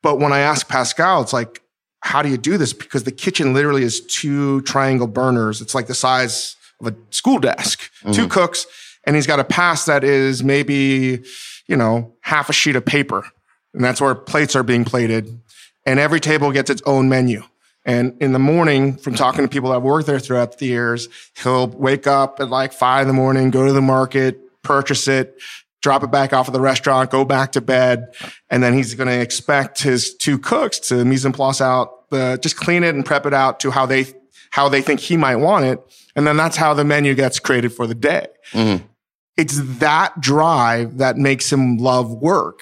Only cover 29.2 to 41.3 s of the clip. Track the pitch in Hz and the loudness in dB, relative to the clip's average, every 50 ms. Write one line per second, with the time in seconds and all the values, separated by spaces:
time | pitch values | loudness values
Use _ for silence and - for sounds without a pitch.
29.2 | 120 120 - - - - 151 139 135 - - - - 143 127 123 120 - - _ | -2 -4 -6 -8 -2 0 0 0 0 -2 -6 -4 0 0 0 0 -2 -4 -6 _
30.2 | - 147 143 135 - - 233 294 311 226 - - - - 131 123 120 123 135 131 | -2 -2 -2 -2 0 -2 -2 0 0 -2 -4 -6 -4 -2 0 0 2 2 2 2
31.2 | 131 139 127 143 135 131 135 - 135 131 127 127 120 - - - _ _ 143 135 | 0 -2 -2 0 -2 -2 0 0 0 0 2 0 -2 -4 -8 -20 _ _ -4 -2
32.2 | 131 127 127 127 - 160 - - - - 170 175 175 170 160 139 135 - 151 143 | -2 -2 -4 -4 -4 -6 -6 -4 -2 -2 0 0 0 0 -2 -2 -2 -2 -2 -2
33.2 | 143 143 139 135 135 131 131 - - 135 120 135 131 123 131 131 131 135 - - | 0 0 0 2 2 2 0 -2 -6 -2 0 0 0 2 0 0 0 -2 -8 -20
34.2 | _ _ _ _ - _ - - 139 139 135 139 135 - 147 131 - - 175 165 | _ _ _ _ -20 _ -2 0 2 2 2 0 0 0 -2 -2 -2 -2 0 0
35.2 | 151 131 127 113 139 165 208 190 139 131 127 - - _ _ - _ _ _ 147 | 2 2 2 2 2 2 2 2 2 0 -2 -4 -8 _ _ -20 _ _ _ -2
36.2 | 147 151 147 156 160 165 165 - 160 156 147 143 147 147 147 147 143 143 131 127 | 0 2 2 2 0 0 0 0 0 0 2 2 2 2 2 2 2 2 2 2
37.2 | 135 127 - - - - 135 123 120 120 113 - 120 113 117 117 110 147 170 - | 0 0 -2 -4 -2 0 0 0 0 -2 -4 -4 -6 -6 -6 -2 -2 0 0 0
38.2 | - - - _ _ - - 110 113 110 98 90 - - _ _ _ _ _ _ | -4 -6 -16 _ _ -8 -4 -2 0 0 0 -2 -4 -12 _ _ _ _ _ _
39.2 | _ _ _ - 160 143 135 143 139 131 127 117 156 151 147 160 190 - - 175 | _ _ _ -2 -2 -2 -2 -6 -6 -6 -4 -2 0 2 2 2 0 0 -4 -6
40.2 | 135 131 139 151 156 165 165 139 120 117 117 117 117 113 113 127 135 131 120 139 | -2 0 2 2 2 2 2 2 2 2 0 0 -2 -6 -4 -2 -2 0 0 0
41.2 | 139 135 | 0 0